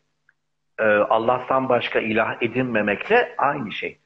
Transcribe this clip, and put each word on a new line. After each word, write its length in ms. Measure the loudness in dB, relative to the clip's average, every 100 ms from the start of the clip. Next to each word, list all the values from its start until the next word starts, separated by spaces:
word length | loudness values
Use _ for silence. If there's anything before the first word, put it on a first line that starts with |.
| _ _ _ _ _ _ _ -2
e, 60 |
Allah'tan 840 | 2 2 4 2 2 0 0 0 2
başka 320 | 0 0 -2
ilah 420 | 0 0 0 -2
edinmemekle 920 | -2 -2 -2 0 0 -2 2 2 2 -2
aynı 340 | -2 -2 -6
şey. 260 | -8 -10 -12